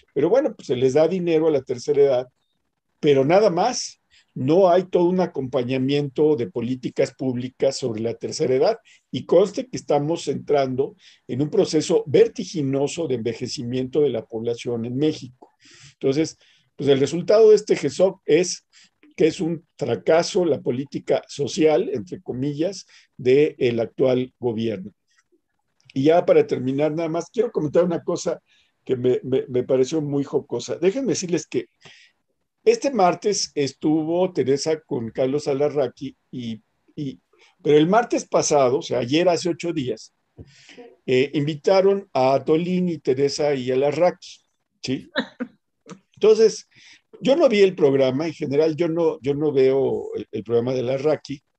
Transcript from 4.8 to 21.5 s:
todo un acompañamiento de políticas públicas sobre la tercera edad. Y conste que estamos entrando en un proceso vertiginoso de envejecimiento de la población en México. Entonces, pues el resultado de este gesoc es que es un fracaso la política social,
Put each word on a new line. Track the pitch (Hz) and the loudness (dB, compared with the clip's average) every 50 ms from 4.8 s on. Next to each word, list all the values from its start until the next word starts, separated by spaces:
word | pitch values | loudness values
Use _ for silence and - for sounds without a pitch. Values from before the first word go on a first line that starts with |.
| 185 | 2
todo | 185 - 180 175 | 0 0 2 2
un | 175 185 185 | 2 2 0
acompañamiento | 180 - - 147 135 127 127 135 120 120 131 135 131 135 143 143 147 143 - - 151 156 151 | -2 -2 -4 -8 -8 -4 -4 -4 -2 -2 -2 -2 0 0 0 -2 -2 -2 0 0 2 2 2
de | 143 120 | 0 -2
políticas | - - 123 113 120 131 127 - 147 - - 139 127 | -6 -6 -6 -4 -4 -6 -6 -8 -6 -4 -2 -4 -4
públicas | - - 143 131 123 120 123 131 - - - 135 135 | -4 -6 -4 -4 -4 -4 -6 -8 -6 -2 -2 -2 -2
sobre | - - 123 113 107 | -2 -6 -6 -4 -4
la | 113 117 113 | -4 -6 -6
tercera | - - 117 - - 156 123 131 | -8 -8 -8 -6 -4 -2 0 0
edad. | 131 151 196 226 - _ _ _ _ _ _ | 2 2 0 0 -2 _ _ _ _ _ _
Y | - 131 127 | -10 -8 -2
conste | - - 170 202 196 - 285 254 - | 2 4 4 4 2 0 -6 -10 -8
que | - | -10
estamos | 131 - - 160 143 143 151 170 170 - 151 | -10 -4 -2 0 0 0 -2 -4 -4 -4 -6
entrando | 135 123 123 - 147 143 135 131 131 123 139 156 - _ _ _ _ _ _ | -8 -6 -4 -2 0 0 0 0 -2 -2 -4 -4 -6 _ _ _ _ _ _
en | - 123 123 | -8 -4 -4
un | 147 147 | -4 -2
proceso | - 202 175 - - 156 151 - 175 151 151 | 0 0 0 2 0 -2 0 0 0 0 0
vertiginoso | 151 131 175 226 226 - - 185 - - 165 139 135 135 135 143 135 - 170 165 147 | 2 4 4 4 4 0 -8 -10 -8 -6 -4 -4 -2 -2 -2 -2 -2 -4 -4 -4 -4
de | 131 | -4
envejecimiento | 117 110 117 113 - 131 117 - - 120 120 123 127 131 127 - 156 | -4 -4 -4 -6 -6 -8 -10 -10 -8 -8 -6 -4 -4 -4 -2 0 0
de | 147 139 | 2 2
la | 120 113 110 | 0 -4 -6
población | - 117 110 113 117 117 117 - 127 120 117 113 | -8 -8 -6 -4 -4 -6 -6 -6 -6 -6 -4 -4
en | 120 123 | -6 -4
México. | 131 147 156 151 - - 123 - _ _ _ _ _ _ - - - - 143 _ | -2 -2 -2 -2 -4 -10 -18 -20 _ _ _ _ _ _ -20 -20 -20 -20 -20 _
Entonces, | _ - 135 135 151 160 151 - _ _ _ _ _ _ _ _ | _ -2 -2 0 0 -2 -4 -6 _ _ _ _ _ _ _ _
pues | - 156 135 | -2 2 2
el | 143 131 | 2 4
resultado | 139 131 - 175 160 - 185 220 226 214 | 2 -2 -2 -2 0 4 6 6 8 8
de | 214 | 6
este | 208 208 - 190 | 6 4 2 -2
gesoc | - - 143 - - 180 196 185 - _ | -2 -2 -4 0 2 0 0 0 -2 _
es | - 147 165 185 180 - - _ _ _ _ _ _ _ _ _ _ _ | 2 2 2 2 0 -4 -10 _ _ _ _ _ _ _ _ _ _ _
que | - - | 0 0
es | 160 - - | 0 0 0
un | 185 160 170 160 - _ _ | -4 -4 -6 -6 -10 _ _
fracaso | - 147 123 117 95 - - 160 165 165 - - 196 180 | -8 -4 -4 -4 -2 0 2 2 2 2 0 0 0 0
la | 165 131 104 | 0 0 -2
política | - 143 123 127 143 - - - - - - - - | -2 -4 -4 -4 -6 -8 -10 -8 -4 -2 -2 -2 -2
social, | - - - 143 113 | -6 -8 -8 -6 -4